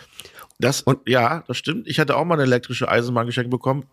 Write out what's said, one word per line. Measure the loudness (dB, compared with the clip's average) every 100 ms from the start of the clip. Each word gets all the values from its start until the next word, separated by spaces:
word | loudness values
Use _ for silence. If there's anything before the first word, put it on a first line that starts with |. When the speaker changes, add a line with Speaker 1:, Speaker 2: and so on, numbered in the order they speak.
| -20 -20 -20 -20 -20 _
Speaker 1:
Das, | 0 2
Speaker 2:
Und | 0 0 2
Speaker 1:
ja, | 2 2 0 -6
das | -6
stimmt. | -4 -6 -4
Ich | -2
hatte | 0 2
auch | 2
mal |
eine | 2
elektrische | 4 2 0 -4 0
Eisenbahn | 0 2 -2 -2
geschenkt | -4 -4
bekommen. | -2 -2 -4 -6